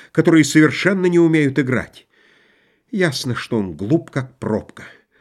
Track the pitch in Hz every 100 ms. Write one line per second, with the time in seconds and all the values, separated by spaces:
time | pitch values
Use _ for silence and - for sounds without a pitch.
0 | - - 151 160 147 156 151 123 180 196
1 | 180 170 165 160 143 135 127 117 - -
2 | _ _ _ _ _ _ _ _ _ 208
3 | 175 127 127 117 - 117 95 78 104 165
4 | 165 139 131 - - 107 - - - -
5 | _ _